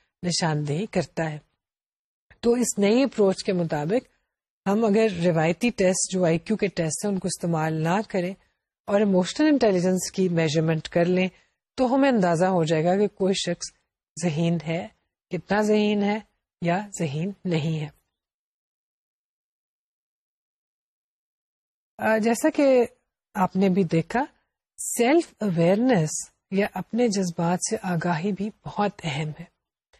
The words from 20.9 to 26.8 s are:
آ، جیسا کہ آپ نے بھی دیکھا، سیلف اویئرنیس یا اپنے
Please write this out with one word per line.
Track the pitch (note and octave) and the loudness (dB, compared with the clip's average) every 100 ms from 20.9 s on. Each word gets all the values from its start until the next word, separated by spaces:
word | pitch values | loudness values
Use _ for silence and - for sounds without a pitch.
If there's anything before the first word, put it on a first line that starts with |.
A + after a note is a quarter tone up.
| _ _ _ _ _ _ _ _ _ _ - | _ _ _ _ _ _ _ _ _ _ -6
آ، | G#3+ A3 | 0 0
جیسا | A3 A#3 D#4 | 0 0 0
کہ | D4+ C#4 B3+ A#3 _ _ _ _ | 2 4 4 2 _ _ _ _
آپ | G3+ F#3 F#3 | -2 -2 2
نے | G3 | 2
بھی | F#3 | 2
دیکھا، | F3 E3 - A#3 D4+ _ _ _ _ - | 2 0 0 -2 -4 _ _ _ _ -14
سیلف | - - A#3 E4 - - | -8 0 2 2 0 -4
اویئرنیس | G#3 E3+ E3+ G#3 B3+ G#3+ D#3 - - _ - | -4 2 2 4 2 2 0 -4 -12 _ -6
یا | F#3+ G3+ | -2 -2
اپنے | F#3 | -4